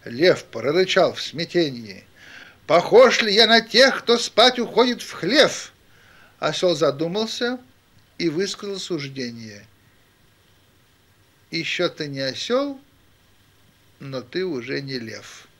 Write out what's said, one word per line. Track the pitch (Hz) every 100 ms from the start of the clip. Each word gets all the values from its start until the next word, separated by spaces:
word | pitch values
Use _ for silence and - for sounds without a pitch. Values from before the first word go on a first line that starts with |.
| -
Лев | 120 175 147 -
прорычал | 117 117 165 185 190 156
в | -
смятении. | - 131 170 175 156 123 110 95 _ _ - - - _ -
«Похож | 165 - 208 254 -
ли | 220
я | 202 220
на | 226
тех, | 220 214 262 -
кто | - 233
спать | - - 247 -
уходит | 110 - 247 240
в | -
хлев?» | - 165 285 208 - - _ _ _ _ - - _
Осел | 147 147 180
задумался | 160 156 135 165 190 220 - 240 254 - _ _ _ _ _
и | 170
высказал | 151 196 - 202 196
суждение. | - 170 139 135 123 117 110 101 - _ _ _ _ _ _ _ _ _ _ _ _ _ _ _ _ _ _
«Еще | 165 151 - 175
ты | - 151
не | 139
осел, | 135 123 - 247 285 269 _ _ _ _ _ _ _ _ _ _ _ _
но | 139 135
ты | 113 175 185
уже | 135 120 143
не | 139 135
лев». | 113 104 - - -